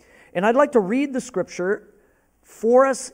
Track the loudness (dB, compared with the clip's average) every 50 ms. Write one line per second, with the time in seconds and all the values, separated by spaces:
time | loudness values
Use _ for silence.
0 | _ _ _ -20 -18 _ -6 -2 0 2 2 2 2 2 2 0 0 0 -2 -2
1 | -4 -4 -6 -8 -8 -8 -6 -6 -6 -6 -6 -6 -4 -4 -4 -6 -8 _ _ _
2 | _ _ _ _ _ _ _ _ _ _ -12 -4 0 2 4 4 4 2 0 -4
3 | -8 -16